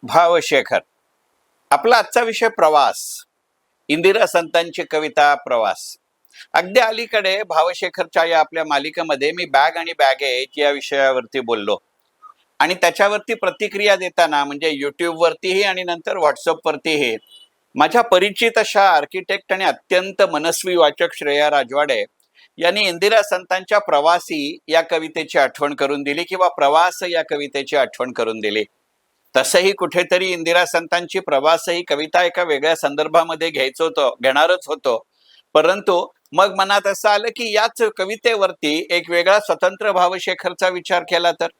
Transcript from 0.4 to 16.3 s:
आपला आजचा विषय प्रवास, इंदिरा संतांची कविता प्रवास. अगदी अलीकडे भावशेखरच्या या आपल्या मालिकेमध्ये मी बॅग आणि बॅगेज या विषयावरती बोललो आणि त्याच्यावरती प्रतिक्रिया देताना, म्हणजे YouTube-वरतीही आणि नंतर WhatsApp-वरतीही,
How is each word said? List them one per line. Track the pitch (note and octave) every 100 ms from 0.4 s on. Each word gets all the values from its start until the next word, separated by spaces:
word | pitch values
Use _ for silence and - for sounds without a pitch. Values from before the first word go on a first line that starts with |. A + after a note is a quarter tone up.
| D3+ C#3+ A#2 G2+ - _ _ _ _ _ _ _ _
आपला | F#3 A3+ A#3+
आजचा | G3+ -
विषय | A#3 G#3+ A3+
प्रवास, | A3 D#3+ D3+ B2+ F#2 - - - _ _ _ _ _ _
इंदिरा | D3+ F3 G3 G3+
संतांची | F3+ E3 E3+ E3+ - E3
कविता | D#3 D3+ C3 D3
प्रवास. | C#3+ - B2 G#2+ F#2+ - - _ _ _ _ -
अगदी | D#3+ F3 G#3+
अलीकडे | A3+ A3 A#3 A3+ F#3+ F#3+
भावशेखरच्या | G#3 D#3+ E3 F3 F#3 - E3 -
या | E3+ E3
आपल्या | D3+ D#3+
मालिकेमध्ये | D#3 C#3+ D3 D#3 E3 C#3 C#3+
मी | F3
बॅग | E3+ - D3+ E3
आणि | E3 E3
बॅगेज | C#3 C3+ C#3 B2+ C3+ -
या | D3
विषयावरती | C#3+ - C#3+ C3+ C3 A#2+ C3+
बोललो | A#2+ A2+ G2+ G2 _ _ _ _ - _ _ _
आणि | D#3
त्याच्यावरती | F3+ F3 E3 G3+ G#3 -
प्रतिक्रिया | A3+ F#3+ F3 G#3 G3 G#3 F#3+
देताना, | F3+ - E3 D3
म्हणजे | C#3+ C#3+ D#3+ C#3+
YouTube-वरतीही | C#3+ C#3+ E3+ D#3+ E3 D#3+ F3+ F#3+
आणि | G3+ F#3
नंतर | F3+ E3+ - G3
WhatsApp-वरतीही, | D3+